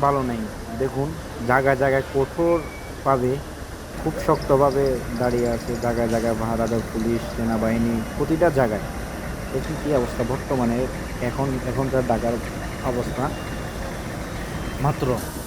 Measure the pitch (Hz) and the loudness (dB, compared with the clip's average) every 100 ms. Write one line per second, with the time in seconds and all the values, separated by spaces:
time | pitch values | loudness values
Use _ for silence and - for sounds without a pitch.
0 | 143 139 127 113 107 - - 113 131 131 | 4 4 0 -2 -4 -8 -8 -2 -2 0
1 | 147 160 - - 117 131 135 131 139 135 | -4 -4 -10 -4 4 4 6 4 4 4
2 | 131 139 131 - 170 170 147 - - - | 2 0 0 2 2 2 0 -10 -12 -2
3 | 135 135 123 139 - - - - - - | 2 4 4 0 -4 -12 -12 -12 -10 -4
4 | 160 - - 147 - 139 143 135 135 123 | -4 0 2 2 4 6 6 4 2 0
5 | - 120 123 120 120 117 - 117 120 117 | -2 0 2 2 2 0 -2 -2 0 2
6 | 113 113 117 110 113 113 113 113 - 110 | 2 2 2 0 0 0 2 0 -2 -2
7 | 113 117 - - 113 110 110 117 117 113 | 0 0 -2 -2 0 2 2 2 2 0
8 | 110 - 147 160 170 135 113 101 - - | -4 -2 0 4 4 4 2 0 -4 -6
9 | - - - - - 135 143 147 147 139 | -8 -8 -6 -6 -4 -4 -4 -4 0 2
10 | 120 - 120 135 - 131 117 117 131 - | 0 -2 -2 -2 -2 0 2 2 -2 -4
11 | - - 123 135 139 131 127 120 135 131 | -6 -4 -2 0 -2 0 -2 0 2 2
12 | 123 113 117 117 - - - - 135 123 | 2 2 2 -2 -4 -6 -6 -4 -2 -2
13 | 117 123 147 - - - - - - - | -2 -2 -2 -4 -6 -6 -6 -6 -6 -6
14 | - - - - - - - - 139 - | -6 -6 -6 -6 -6 -6 -6 0 0 0
15 | 135 110 95 - | 0 0 -2 -8